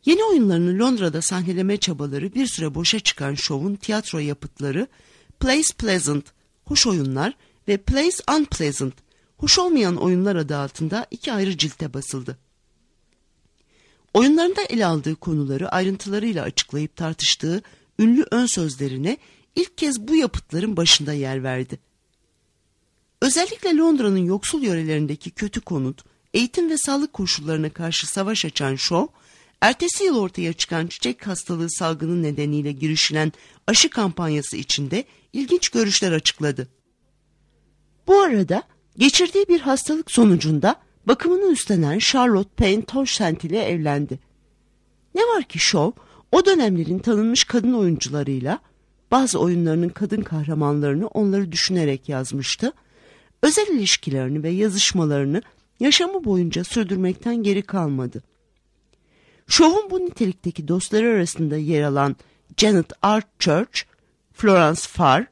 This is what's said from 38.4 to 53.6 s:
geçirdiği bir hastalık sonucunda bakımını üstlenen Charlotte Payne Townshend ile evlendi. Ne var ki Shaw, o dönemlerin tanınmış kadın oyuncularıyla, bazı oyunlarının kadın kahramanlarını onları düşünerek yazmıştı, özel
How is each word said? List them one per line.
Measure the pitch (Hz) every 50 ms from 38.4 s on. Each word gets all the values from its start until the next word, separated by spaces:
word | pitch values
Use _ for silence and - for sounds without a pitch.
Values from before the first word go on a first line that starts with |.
| 185 139 - 320 - _ _ _ _ _ _
geçirdiği | - 254 285 - - 359 349 - 392 403
bir | - 349 330
hastalık | - 277 269 269 - - 311 320 - -
sonucunda | - 247 233 208 175 160 143 156 156 147 156 202 302 - _ _ _ _ _
bakımını | - 277 - - 339 359 370 403 381
üstlenen | 311 - - - 208 170 156 143 156 214
Charlotte | - - - 269 254 247 214 190 202 - _
Payne | - 226 190 196 220 -
Townshend | - - 269 269 240 - - 214 165 160 156
ile | - - 175 226 208
evlendi. | - 175 165 151 151 143 143 147 - 127 - _ _ _ _ _ _ _ _ _ _ _ _ _ _ _ _ _ _ -
Ne | 359
var | 453 480 466 381 262
ki | _ - 165
Shaw, | - - - 160 147 202 - - - _ - - _ _
o | - 359 359
dönemlerin | 392 381 330 254 214 185 165 160 156 180 185
tanınmış | - 233 226 208 220 226 240 262 -
kadın | - - 240 - 240 254
oyuncularıyla, | 226 202 175 160 - - 127 139 147 139 139 135 131 123 139 196 - _ _ _ _ _ _ _ _ _ _
bazı | - 262 269 - - -
oyunlarının | - 175 175 175 170 160 156 170 175 170
kadın | - - 208 - 208 220
kahramanlarını | 196 - 160 156 147 147 160 151 147 143 147 147 147 143 139 156 214
onları | 220 - 214 208 202 196 202 196 170
düşünerek | 165 170 - - 190 175 160 143 135 135 _ -
yazmıştı, | 143 131 131 - - 139 131 - - - 214 262 - _ _ _ _ _ _ - - _ _ _ _ _
özel | - 302 302 427